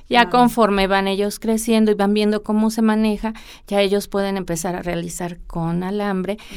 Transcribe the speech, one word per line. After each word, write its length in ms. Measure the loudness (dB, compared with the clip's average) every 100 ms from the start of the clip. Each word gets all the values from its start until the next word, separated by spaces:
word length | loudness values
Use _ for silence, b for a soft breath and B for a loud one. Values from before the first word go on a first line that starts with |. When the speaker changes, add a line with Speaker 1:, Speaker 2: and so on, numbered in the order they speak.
| B
Speaker 1:
Ya 140 | 2
Speaker 2:
Claro. 60 | 4
Speaker 1:
conforme 560 | 4 4 4 2 4 2
van 180 | 2 0
ellos 300 | -2 -2 -4
creciendo 520 | -2 -2 2 2 4
y 20 |
van 180 | 2 2
viendo 280 | 2 2 0
cómo 280 | 0 0 0
se 120 | 2
maneja, 520 | 2 2 0 -2 -6 -8 B B -4
ya 120 | 0
ellos 260 | 2 0 -2
pueden 280 | -2 -2 -2
empezar 380 | -4 -4 -4
a 80 | -6
realizar 560 | -4 -4 -6 -6 -8 -10 -10
con 360 | -6 -4 -2
alambre 540 | -4 -4 -4 -4 -4 -6 B